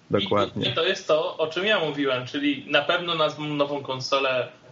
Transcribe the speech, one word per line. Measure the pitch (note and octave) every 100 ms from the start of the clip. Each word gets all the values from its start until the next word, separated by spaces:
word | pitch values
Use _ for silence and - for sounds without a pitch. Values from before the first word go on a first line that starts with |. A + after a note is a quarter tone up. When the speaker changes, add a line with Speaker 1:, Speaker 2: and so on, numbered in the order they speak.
| -
Speaker 1:
dokładnie. | G2+ G2 G#2 G2 A2 -
Speaker 2:
I, |
i |
to | B2+
jest | F3 G3 -
to, | D#3 F3+ -
o | D#3+
czym | -
ja | G3+ G#3
mówiłem, | D#3 C#3+ C3+ B2+ B2+
czyli | D3 C#3+ C#3+ -
na | D3
pewno | D3 E3+ F3
nazwą | E3 D3+ D3
nową | D3+ D3 C#3+ C#3+
konsolę | C3 C3 C3 C#3 C3+ B2+ B2 - -